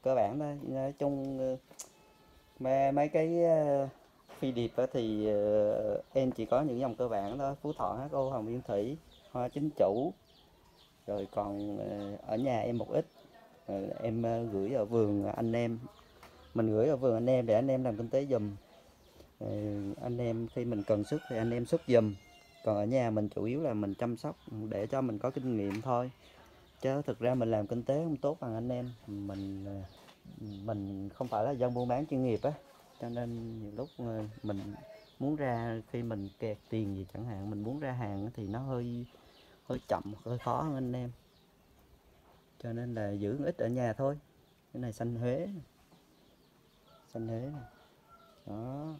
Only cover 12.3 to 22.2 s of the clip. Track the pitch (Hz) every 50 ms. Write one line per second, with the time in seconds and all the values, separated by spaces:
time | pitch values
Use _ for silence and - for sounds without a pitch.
12.3 | 107 113 131 139 123 110 107 113 120 117 - - - - 165 - - - - -
13.3 | - - - - - - - - 98 98 98 - - - - 117 110 117 117 113
14.3 | 117 117 117 113 101 98 98 104 135 127 107 104 117 117 110 104 104 101 98 101
15.3 | - - 120 113 113 120 120 117 113 113 123 - - - - - - - - -
16.3 | - - - - - 117 113 110 107 107 117 147 151 123 131 131 113 110 120 123
17.3 | 127 127 120 117 107 110 127 139 131 127 127 123 110 104 117 117 - 131 143 139
18.3 | 131 113 104 104 101 101 - - - - - - - - - - - - - -
19.3 | - _ 107 107 104 104 104 107 104 101 101 98 101 - - 123 120 117 120 117
20.3 | 117 113 117 113 - 127 120 120 117 104 101 - 110 104 104 - 151 151 - -
21.3 | 127 110 113 117 117 123 120 - - 165 - - 127 117 110 107 101 95